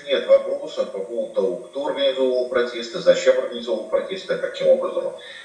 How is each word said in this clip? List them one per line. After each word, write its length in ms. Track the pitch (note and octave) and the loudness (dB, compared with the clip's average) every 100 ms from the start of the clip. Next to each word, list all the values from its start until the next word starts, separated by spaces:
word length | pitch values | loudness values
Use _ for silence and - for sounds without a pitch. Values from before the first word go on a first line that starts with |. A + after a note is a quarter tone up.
| C#3+ | -2
нет 200 | C3+ - | 0 6
вопросов 640 | - - - - - - | 6 6 -6 -6 -6 -6
по 80 | G2 | -6
поводу 360 | F#2+ A#2 G#2+ | -6 -6 -4
того, 220 | G#2 F#2+ F2 | 0 0 -2
кто 300 | - C#3 C#4+ | -8 -6 -4
организовывал 640 | C3+ C4+ C3 C3 B2+ B2 | 0 0 2 2 2 0
протесты, 480 | A#2+ A#2+ A#2+ A#2 B2+ | 0 0 -4 -8 2
зачем 400 | C3 C3 C3 B2+ | 4 6 4 2
организовывал 500 | - A#2+ A#2+ A#2 - | 0 -6 -4 -4 0
протесты, 480 | F3+ - F#3+ - - | -2 -2 -6 -4 -4
каким 300 | F3+ - F3+ | -4 0 4
образом 480 | F3 - - - - - - | 4 2 -4 -6 -8 -14 -18